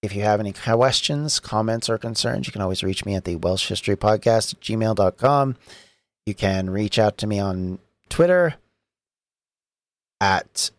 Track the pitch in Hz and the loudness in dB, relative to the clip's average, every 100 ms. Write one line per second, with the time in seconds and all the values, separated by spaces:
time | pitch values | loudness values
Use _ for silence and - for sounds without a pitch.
0 | 110 98 107 104 107 95 - 113 131 127 | -6 -2 2 2 0 -6 0 4 4 2
1 | - 147 151 - - 107 110 113 - 113 | -2 -2 -2 -4 -2 -2 0 -2 -2 -4
2 | 117 110 120 - - - 95 92 95 92 | -4 -4 -2 -2 -6 -4 -4 -2 -2 -4
3 | 101 98 90 85 87 92 - 95 - 101 | -2 -4 -4 -4 -2 -2 -2 -4 -2 0
4 | 107 107 117 113 - - - 110 110 107 | 2 2 4 2 2 -8 -4 -2 0 2
5 | 98 - 123 143 139 127 _ - - _ | 2 2 2 2 0 -4 _ -20 -20 _
6 | _ _ - 98 98 95 92 95 107 - | _ _ -10 -4 -2 0 -2 -2 -2 2
7 | 107 - 107 104 98 92 92 92 _ _ | 2 2 -4 -2 -2 -4 -6 -8 _ _
8 | _ - 175 180 170 - _ _ _ _ | _ 2 4 6 2 -2 _ _ _ _
9 | _ _ _ _ _ _ _ _ _ _ | _ _ _ _ _ _ _ _ _ _
10 | _ _ 98 95 - - - | _ _ 2 2 -2 -6 -6